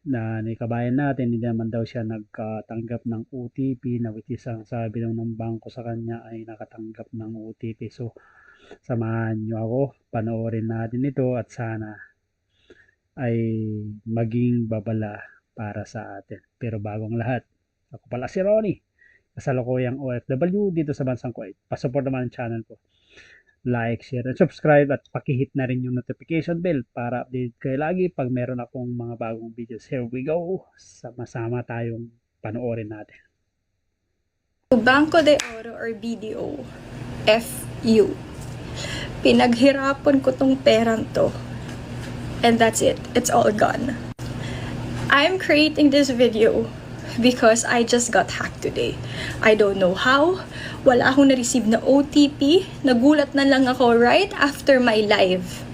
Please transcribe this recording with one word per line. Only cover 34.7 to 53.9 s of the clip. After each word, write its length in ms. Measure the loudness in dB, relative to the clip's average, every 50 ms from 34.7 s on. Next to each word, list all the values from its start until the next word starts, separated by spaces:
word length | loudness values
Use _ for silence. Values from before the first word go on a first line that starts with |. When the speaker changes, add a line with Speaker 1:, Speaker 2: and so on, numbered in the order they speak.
| 0
Speaker 2:
Banco 480 | 4 4 4 6 6 4 6 4 6
de 160 | 6 6 4 4 2 -6 -10
Oro 240 | -14 -14 -14 -12
or 160 | -10 -8 -8 -8
B 240 | -8 -8 -8 -8
D 160 | -8 -8 -10 -8
O, 320 | -8 -8 -8 -8 -10 -12 -14 -14 -16 -16 -14 -14 -12 -12 -10 -10 0 4 4
F 400 | 4 4 2 -4 -10 -10 -10 -10 -10 -4 2
U. 320 | 6 6 6 6 6 2 -8 -12 -16 -14 -14 -14 -12 -12 -12 -12 -12 -10 -10 -8 -8 -8 -8 -8 -10 -10 2
Pinaghirapan 1040 | 4 4 6 6 6 4 4 6 6 6 6 4 0 -2 -2 2 2 2 2 4 2
ko 80 | 0 0
tong 240 | 2 2 2 2
perang 480 | 4 4 4 4 6 4 2 0 0 -2 -4 0
to. 160 | 0 0 0 -2 -6 -10 -10 -12 -10 -10 -12 -12 -12 -12 -10 -10 -10 -10 -10 -10 -10 -10 -10 -6 2
And 160 | 2 4 4
that's 240 | 6 4 2 2 2
it. 160 | 0 0 0 0 -8 -2 -2
It's 160 | 0 0 2
all 240 | 2 4 4 4 4
gone. 400 | 2 2 0 2 -2 -4 -4 -6 -6 -10 -12 -12 -12 -10 -10 -8 -8 -8 -8 -8 -8 -8 -8 -8 -8 -8 -6 -6 -6 0 2 4
I'm 240 | 4 4 2 0
creating 560 | 0 2 2 4 4 4 4 4 4 4 6 6
this 160 | 6 4 2
video 560 | 4 4 4 4 6 4 4 4 4 2 -2 -4 -8 -12 -14 -14 -14 -12 -12 -6 -4 4
because 400 | 4 4 4 6 6 6 6 6 2
I 180 | 0 2 2 2
just 240 | 4 2 2 2 4
got 320 | 2 2 2 2 -4 -6
hacked 240 | -6 -8 -8 -6 -6
today. 320 | -4 -2 -2 -2 -2 -4 -6 -10 -10 -8 -8 -8 -8 -6 2 4
I 80 | 4 6
don't 240 | 6 4 2 4
know 160 | 2 2 2 2
how. 480 | 2 2 4 4 6 4 4 2 0 -6 -12 -12 -12 -12 -10 -12 2
Wala 320 | 4 4 6 6 4 4 6
akong 160 | 8 8 8
na-receive 400 | 6 4 2 0 0 2 2 2
na 80 | 2 2 4
O 160 | 6 6 6
T 240 | 4 4 6 6 6
P. 400 | 6 4 2 4 6 6 4 4 0 -10 -2
Nagulat 560 | 2 2 4 6 6 6 6 6 4 2 2
na 80 | 2 4
lang 240 | 6 6 6 4 2
ako 240 | 4 4 6 6